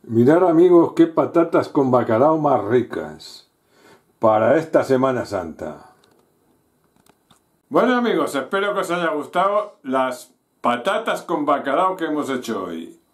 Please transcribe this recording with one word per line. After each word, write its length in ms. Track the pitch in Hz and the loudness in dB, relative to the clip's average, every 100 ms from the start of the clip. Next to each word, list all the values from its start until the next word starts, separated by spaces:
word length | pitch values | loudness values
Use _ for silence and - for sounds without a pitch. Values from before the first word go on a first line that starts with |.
Mirad, 440 | - 113 123 165 180 | 0 2 4 4 4
amigos, 460 | 165 180 170 151 - | 4 6 6 4 2
qué 100 | 165 | 2
patatas 640 | 160 135 170 170 170 123 | 2 0 0 2 0 0
con 240 | 151 127 | 0 2
bacalao 440 | 123 117 113 147 160 | 2 2 2 2 2
más 280 | 147 127 | 0 0
ricas 840 | 101 123 - - 78 78 - - _ _ _ _ _ _ _ _ | 2 0 0 -8 -10 -16 -20 -20 _ _ _ _ _ _ _ _
para 380 | 110 107 113 156 | 2 2 2 2
esta 260 | 156 147 | 2 -2
Semana 420 | 127 131 135 123 - | 2 0 0 -2 -6
Santa. 680 | 101 82 73 80 73 - _ _ _ _ _ _ _ _ _ _ _ _ _ _ _ _ _ _ | -8 -8 -12 -14 -14 -20 _ _ _ _ _ _ _ _ _ _ _ _ _ _ _ _ _ _
Bueno, 280 | 147 233 247 | 0 2 0
amigos, 380 | 233 175 147 | 0 -2 -2
espero 400 | 139 127 196 202 | -4 -4 -4 -2
que 60 | 196 | -4
os 100 | 165 | -4
haya 200 | 175 165 | -4 -4
gustado 640 | 151 - 233 196 208 208 _ | -4 -4 -2 0 -2 -4 _
las 500 | 135 131 127 123 - _ _ _ | -4 -2 -2 -6 -16 _ _ _
patatas 600 | 120 123 190 - - - | -4 -2 -4 -4 -4 -8
con 240 | - 160 143 | -6 -4 -2
bacalao 480 | 139 131 147 185 185 | -2 0 0 -2 -2
que 100 | 160 | -6
hemos 220 | 151 131 | -6 -4
hecho 340 | 127 113 104 | -6 -6 -8
hoy. 360 | 90 82 82 - _ | -8 -10 -14 -20 _